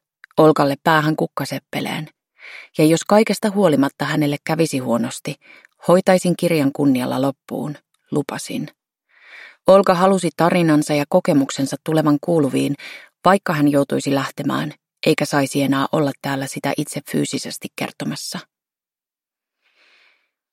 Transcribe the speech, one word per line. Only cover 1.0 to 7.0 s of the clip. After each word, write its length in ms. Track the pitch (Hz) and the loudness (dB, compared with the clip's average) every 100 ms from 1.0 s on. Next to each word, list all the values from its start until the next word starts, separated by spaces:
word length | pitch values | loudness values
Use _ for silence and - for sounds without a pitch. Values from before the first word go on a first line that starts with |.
| 151 160 | 2 -2
kukkaseppeleen. 920 | 165 - 139 139 - - - - 151 _ _ _ - - - - | -4 -6 -8 -10 -10 -8 -6 -8 -10 _ _ _ -20 -20 -8 2
Ja 60 | |
jos 160 | 156 165 - | 4 2 2
kaikesta 420 | 208 220 196 214 | 2 2 0 -2
huolimatta 540 | 196 185 135 139 - | 2 2 4 0 -2
hänelle 320 | 147 156 147 143 | -4 -2 -2 -2
kävisi 340 | - 160 160 135 | -4 -2 -2 -2
huonosti, 560 | 127 117 120 - - - _ - _ _ - | -2 -2 -2 -8 -12 -14 _ -20 _ _ 2
hoitaisin 460 | 180 190 185 180 165 | 4 4 2 2 0
kirjan 320 | 170 160 139 | 0 0 0
kunnialla 500 | - 143 127 | 0 0 0